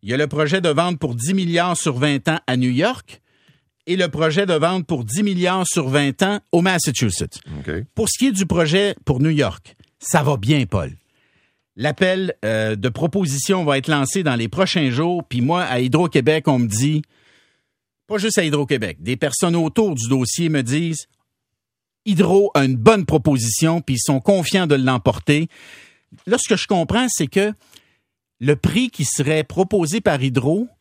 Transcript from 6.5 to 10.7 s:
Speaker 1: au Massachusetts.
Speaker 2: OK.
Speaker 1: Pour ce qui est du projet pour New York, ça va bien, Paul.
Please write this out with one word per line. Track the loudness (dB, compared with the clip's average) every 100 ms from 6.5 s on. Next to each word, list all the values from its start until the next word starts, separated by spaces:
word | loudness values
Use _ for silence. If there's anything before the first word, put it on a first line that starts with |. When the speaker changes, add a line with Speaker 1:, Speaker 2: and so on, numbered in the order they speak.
Speaker 1:
au | 2
Massachusetts. | 2 0 -2 0 -2 -2 -8 -10 -14 -12
Speaker 2:
OK. | -8 -8 -8
Speaker 1:
Pour | -4 -4
ce | 0
qui | 0
est |
du | 0
projet | -2 0 2 2 0 -4 -2
pour | 0
New | 2
York, | 2 0 -4 -16 _ _ _
ça | 0 2
va | 2 0
bien, | 2 2
Paul. | 2